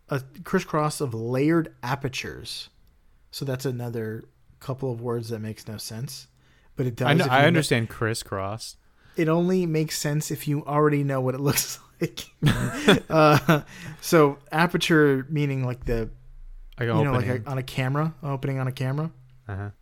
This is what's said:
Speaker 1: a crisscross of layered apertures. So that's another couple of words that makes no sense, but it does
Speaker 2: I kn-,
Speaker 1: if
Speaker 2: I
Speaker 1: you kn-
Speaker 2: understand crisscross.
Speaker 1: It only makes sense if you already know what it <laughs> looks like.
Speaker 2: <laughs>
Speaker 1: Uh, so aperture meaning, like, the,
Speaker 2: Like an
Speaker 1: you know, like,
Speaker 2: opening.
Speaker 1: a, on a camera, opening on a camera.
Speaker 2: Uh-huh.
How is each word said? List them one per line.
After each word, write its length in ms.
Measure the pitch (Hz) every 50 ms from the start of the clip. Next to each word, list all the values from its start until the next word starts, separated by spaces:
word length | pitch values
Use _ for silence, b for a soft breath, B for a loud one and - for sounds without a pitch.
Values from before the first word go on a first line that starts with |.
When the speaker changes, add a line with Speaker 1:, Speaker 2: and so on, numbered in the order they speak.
| _ -
Speaker 1:
a 120 | 151 135 131 - - - 165
crisscross 560 | - - 185 185 - - 156 151 151 - -
of 140 | 151 127 110
layered 600 | 113 113 117 127 131 143 156 170 165 160 - - -
apertures. 880 | - 123 135 - - 131 - - - - - - - - - - - - _ _ _ _ _ _ _ _ _ _ _ _
So 140 | - - 139
that's 200 | 135 127 127 135
another 600 | 139 123 120 120 120 113 117 110 110 110 113 - - _ _ _ _ - -
couple 320 | - - 127 - 135 131
of 100 | 120 117
words 280 | 117 123 117 120 113 110
that 100 | 117 107
makes 260 | 107 110 107 - -
no 100 | - 107
sense, 500 | 98 - - 113 110 135 147 - - - _ _ b b b b b b b b
but 100 | - 131
it 100 | 127 113
does 100 | - 127
Speaker 2:
I 60 | 139 147
kn-, 80 | 165
Speaker 1:
if 100 | - 123
Speaker 2:
I 40 | 127
Speaker 1:
you 40 | 135
kn- 60 | 143
Speaker 2:
understand 420 | 160 175 165 143 - 143 120 113 -
crisscross. 840 | - - 120 110 113 - - - 107 98 95 98 107 113 - - - _ b b b b b b b
Speaker 1:
It 140 | - 165 156
only 360 | 160 175 175 180 185 185 180
makes 320 | 165 156 156 156 151 -
sense 320 | - - 151 147 151 156 -
if 160 | 156 135 -
you 180 | 147 143 147 -
already 380 | - 147 147 151 151 147 143 143
know 180 | 139 135 131
what 140 | 127 127 127
it 60 | 131
<laughs> 0 |
looks 380 | 139 143 127 - - - - - - - _ -
like. 240 | 170 - - - - - _ -
Speaker 2:
<laughs> 680 | 151 147 117 117 123 123 - 285 294 220 185 - - -
Speaker 1:
Uh, 520 | 160 160 156 151 151 131 - - 160 147 - B B B B B 156 B
so 360 | B - 175 165 147 143 143 139 - -
aperture 720 | - 156 170 180 - 170 - - 170 156 151 143 139 131 131 139
meaning, 360 | 160 147 147 139 135 131 131
like, 180 | 123 123 - -
the, 240 | 127 120 113 113 113 - - - - - - - - - - - - - -
Speaker 2:
Like 100 | 120 117
an 80 | 113
Speaker 1:
you 60 | 110 110
know, 80 | -
like, 140 | 131 127 -
Speaker 2:
opening. 180 | 127 127 123 107
Speaker 1:
a, 40 | 143
on 80 | 135
a 60 | 131 131
camera, 500 | 131 - 139 131 127 139 147 156 160 160 - -
opening 360 | 143 139 131 135 139 135 131
on 80 | 131
a 40 | 131
camera. 400 | 131 - 131 131 135 147 156 160 - - - - - - -
Speaker 2:
Uh-huh. 220 | - 98 95 101 101 - _